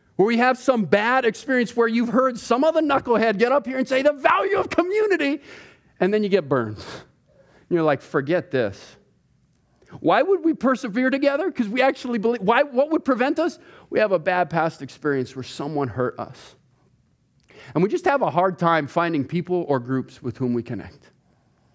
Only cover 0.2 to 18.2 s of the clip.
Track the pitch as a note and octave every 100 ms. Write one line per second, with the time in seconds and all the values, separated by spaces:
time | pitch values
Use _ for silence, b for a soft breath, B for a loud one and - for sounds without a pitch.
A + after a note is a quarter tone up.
0.2 | G3 A#3 B3 B3+ - B3 F#3 G3 G#3+ C4
1.2 | A#3+ G3+ - B3+ A#3+ - A#3 A3+ A#3+ A3+
2.2 | C4 B3 - A#3+ D#4 D#4+ D#4 C#4 - A3+
3.2 | A3+ G3+ A#3 C#4 A#3+ C4 C4 C4 C#4 D4
4.2 | D#4 F4+ G4+ G4 F#4+ - F4 G#4 G#4+ F4
5.2 | C#4+ D4 B B B B B - F#3 G#3
6.2 | G#3 F#3+ C#3+ C3+ A2 G#2+ - - - _
7.2 | _ _ _ _ - F3 D#3 C#3 - D#3
8.2 | C3+ F3 - C3+ A2 F#2+ - - _ _
9.2 | _ _ _ _ _ _ B B D3+ G3
10.2 | E4 F#4+ D#4 D4 B3 B3+ B3 G3 B3+ C4+
11.2 | C#4 C#4 E4 C#4 G#3+ A#3+ C4 C4 B3+ A#3+
12.2 | A3+ A#3+ F#3+ A#3 D4 B3 D4 D#4 - B3
13.2 | B3+ D#4 D#4+ - B B B - G#3+ F#3
14.2 | D3+ F3+ E3+ E3+ D#3+ - C3+ - D3+ C#3
15.2 | B2+ C3 B2 - D3 D3+ C#3 A2 B2 -
16.2 | A2+ - - - _ _ _ _ _ _
17.2 | _ _ _ B B - F#3+ E4+ - C#4+